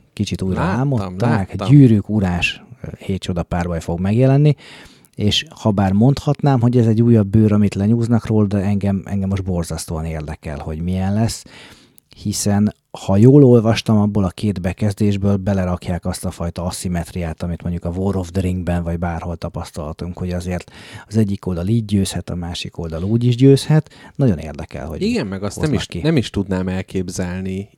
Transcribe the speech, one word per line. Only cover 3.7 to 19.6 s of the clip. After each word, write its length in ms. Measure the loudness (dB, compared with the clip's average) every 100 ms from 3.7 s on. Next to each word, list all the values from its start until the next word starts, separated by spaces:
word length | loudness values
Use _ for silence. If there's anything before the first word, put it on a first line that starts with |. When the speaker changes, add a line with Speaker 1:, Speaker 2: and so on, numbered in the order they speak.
| -4
Speaker 1:
fog 200 | -4 -4
megjelenni, 560 | 0 2 4 4 4 2 -6 -20 -20 -20 _ -2
és 300 | 0 0 -4
ha 220 | -4 -2
bár 200 | 2 2
mondhatnám, 720 | 4 4 2 0 0 2 2
hogy 160 | 2 4
ez 80 | 4
egy 140 | 4
újabb 260 | 4 4 4
bőr, 240 | 4 4
amit 240 | 4 2 2
lenyúznak 500 | 0 0 0 0 2
róla, 220 | 2 2
de 100 | 0
engem, 440 | 0 0 0 -2 -2
engem 240 | -4 -2
most 140 | -2
borzasztóan 640 | -2 -4 -4 -6 -6 -6 -6
érdekel, 520 | -6 -8 -10 -10 -10
hogy 240 | -8 -6
milyen 320 | -4 -2 0
lesz, 300 | 0 0 -4 -14 -20 -20 -20 _ _ _ -10
hiszen 520 | -8 -4 0 2 0 -2 _ -10 0
ha 120 | 6
jól 260 | 8 10
olvastam, 540 | 8 8 4 0 2 2
abból 260 | 2 0
a 60 | -2
két 320 | -2 -4 -2
bekezdésből 720 | -4 -2 -2 0 0 0 0 0
belerakják 720 | 0 -2 -2 -4 -4 -6 -4
azt 200 | -6 -6
a 60 |
fajta 320 | -6 -6 -6
aszimetriát, 800 | -6 -6 -4 -4 -6 -6 -8 -6
amit 180 | -6 -6
mondjuk 240 | -6 -6 -4
a 40 |
War 260 | -4 -2 -2
of 160 | -4
the 100 | -4
Ringben 420 | -2 -2 -2 -2
vagy 160 | -2 -4
bárhol 360 | -4 -6 -8 -8
tapasztaltunk, 800 | -8 -8